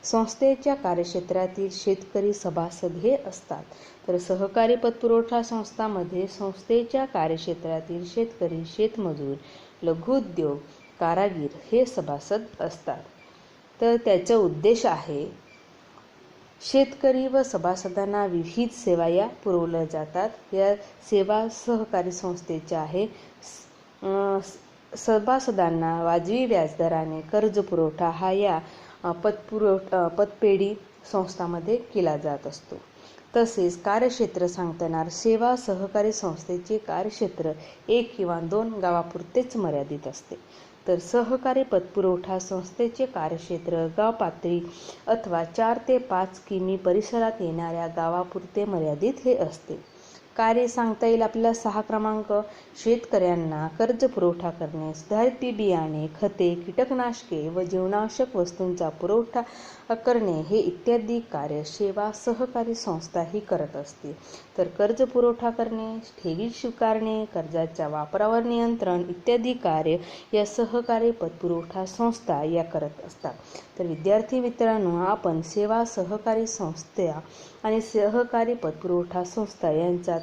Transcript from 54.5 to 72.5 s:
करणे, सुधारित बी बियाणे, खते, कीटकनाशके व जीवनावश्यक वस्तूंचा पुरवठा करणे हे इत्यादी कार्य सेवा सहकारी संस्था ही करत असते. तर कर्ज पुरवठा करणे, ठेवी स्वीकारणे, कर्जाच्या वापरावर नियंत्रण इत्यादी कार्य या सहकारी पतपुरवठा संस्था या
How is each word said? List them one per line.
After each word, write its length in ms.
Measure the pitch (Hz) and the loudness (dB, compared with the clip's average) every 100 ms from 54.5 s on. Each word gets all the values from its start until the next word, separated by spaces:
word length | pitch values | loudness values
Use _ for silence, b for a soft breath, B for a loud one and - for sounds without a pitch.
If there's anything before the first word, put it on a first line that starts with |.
करणे, 440 | 165 156 156 156 | -6 -8 -6 -8
सुधारित 360 | 156 - 214 240 | -8 -2 2 2
बी 200 | 254 247 | 2 -6
बियाणे, 560 | 214 208 175 156 156 156 | 0 2 2 0 -4 -6
खते, 480 | - 208 202 180 | -2 -2 2 2
कीटकनाशके 920 | 175 175 180 254 262 247 233 - 160 156 | 2 -4 -2 0 0 -2 -4 -6 -6 -4
व 140 | 175 | -4
जीवनावश्यक 760 | 180 185 185 208 214 - 254 208 | -2 -2 0 0 -2 -2 -2 0
वस्तूंचा 520 | 175 - 185 180 160 | -2 -2 -4 -2 -2
पुरवठा 1040 | 151 175 214 233 247 240 - - - - | -2 2 2 2 -4 -6 -12 -18 -20 -6
करणे 460 | 226 240 233 208 160 | -2 2 2 2 0
हे 180 | 156 214 | 2 2
इत्यादी 640 | - - - 233 214 233 | 2 0 2 2 2 -4
कार्य 420 | 233 151 147 151 | -4 -6 -4 -4
सेवा 480 | 151 - 202 196 208 | -6 -2 -2 0 -4
सहकारी 640 | 214 - 226 247 240 233 | -2 -4 -2 -2 -2 -2
संस्था 460 | 233 - 165 - 180 | -4 -4 -4 -4 -4
ही 200 | 165 202 | -2 -4
करत 360 | 208 170 147 143 | -2 -2 -2 -8
असते. 400 | 143 - 147 - B B B - | -12 -14 -14 -14 B B B -2
तर 60 | |
कर्ज 380 | 170 - 208 233 | -2 2 2 4
पुरवठा 480 | 262 247 240 233 240 | 2 6 4 4 -2
करणे, 480 | 233 220 220 220 220 | -2 -2 -2 -6 -8
ठेवी 520 | 226 - 175 165 226 | -12 -8 -4 -2 -4
स्वीकारणे, 720 | 233 247 226 226 220 220 220 | -4 -8 0 0 2 0 -2
कर्जाच्या 640 | 214 175 160 160 160 - 151 | -4 -6 -4 -2 -2 -2 -4
वापरावर 540 | 151 151 190 214 226 | -4 -4 0 2 2
नियंत्रण 580 | 233 233 233 233 185 180 180 | 2 0 0 0 0 0 -2
इत्यादी 440 | 175 - 240 233 | -4 2 2 2
कार्य 440 | 247 180 160 156 170 165 B B | 0 0 2 2 0 -2 B B
या 120 | 214 208 | 0 0
सहकारी 640 | - 226 240 233 226 233 | 0 0 0 0 2 2
पतपुरवठा 760 | 233 165 170 175 170 165 190 185 | 2 -4 -4 -2 -2 -4 -6 -6
संस्था 560 | - 233 226 - 147 | 0 0 0 -2 0
या 200 | 156 | 2